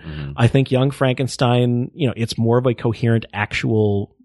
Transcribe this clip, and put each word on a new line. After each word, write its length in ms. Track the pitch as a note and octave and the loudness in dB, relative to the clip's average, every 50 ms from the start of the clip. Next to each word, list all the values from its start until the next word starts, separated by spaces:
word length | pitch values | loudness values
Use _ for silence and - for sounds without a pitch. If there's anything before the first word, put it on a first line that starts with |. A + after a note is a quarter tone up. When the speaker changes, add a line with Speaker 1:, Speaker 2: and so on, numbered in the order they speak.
| - | -10
Speaker 1:
Mm-hmm. 280 | E2 D2+ D2+ C#2+ C#2 C#2+ | -12 -10 -8 -8 -8 0
Speaker 2:
I 120 | - A#2+ | 2 2
think 240 | A#2 - C#3 C3 - | 4 4 2 0 2
Young 200 | B2+ B2+ C3 C#3+ | 0 0 0 0
Frankenstein, 1000 | C3+ - C#3 C3 B2 - C3+ A#2+ - - C3+ A#2+ B2 B2 B2 B2 A#2+ A#2+ B2+ - - | 0 0 0 0 0 -2 -4 -4 -2 0 2 2 4 2 2 2 0 0 -2 -4 -4
you 140 | - D#3 | -2 -2
know, 60 | A#2 - | -2 0
it's 200 | A2 A2+ - - | -2 -4 -4 -2
more 200 | - A2+ A2+ A#2 | 0 2 2 2
of 80 | B2 B2+ | 2 2
a 80 | C3 A#2 | 0 -2
coherent 520 | - - A#2 A2 - B2 A#2 A#2 A2+ - - | 0 -2 -4 -2 0 0 2 2 0 0 -4
actual 840 | - G2+ G#2 - - - - B2 A2+ G#2+ G#2+ G#2 G2+ G2+ G#2 - _ _ | -6 -6 -4 -4 -4 -4 -2 0 0 2 2 2 0 -2 -4 -6 _ _